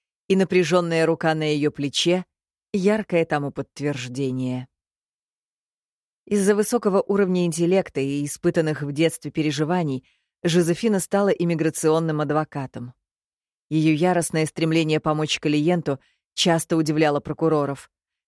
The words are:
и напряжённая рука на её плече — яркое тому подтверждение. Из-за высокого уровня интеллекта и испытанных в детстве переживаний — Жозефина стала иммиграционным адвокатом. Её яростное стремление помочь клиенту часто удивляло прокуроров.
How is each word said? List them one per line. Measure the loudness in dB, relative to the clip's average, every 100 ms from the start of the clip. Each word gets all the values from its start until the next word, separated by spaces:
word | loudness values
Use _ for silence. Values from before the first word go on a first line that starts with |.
| _ _ 0
и |
напряжённая | 0 2 2 2 2 2 0
рука | 2 2 0
на | 0
её | 0 0 -2
плече — | -2 -6 -2 0 0 -4 _ _ _ -8
яркое | -2 0 0 0 0
тому | 0 -2 -4
подтверждение. | -8 -12 -6 -6 -4 -8 -4 -4 -4 -4 -6 -10 _ _ _ _ _ _ _ _ _ _ _ _ _ _ _
Из-за | -4 0 2
высокого | 2 0 0 0 0
уровня | 0 0 2 2
интеллекта | 0 0 2 2 0 -4
и | -4 -4
испытанных | -6 -2 -2 0 -2 -2
в | -6
детстве | 0 0 -2 -8
переживаний — | -4 -2 -2 -2 0 -2 -4 _ _ _ _
Жозефина | 0 2 2 0 0 0
стала | 0 0 2
иммиграционным | 0 0 0 -2 0 2 2 0 -2
адвокатом. | 0 -2 -2 -8 -10 -10 -14 -16 _ _ _ _ _ _ -4
Её | 0 2
яростное | 2 2 0 0 -2
стремление | -2 -2 0 2 2 0
помочь | 0 -2 -2 -2
клиенту | 0 2 2 0 -2 -6 _ _ _
часто | -2 2 2 0 0
удивляло | 0 2 2 0
прокуроров. | -4 -2 0 0 -2 -6 -14 _ _ _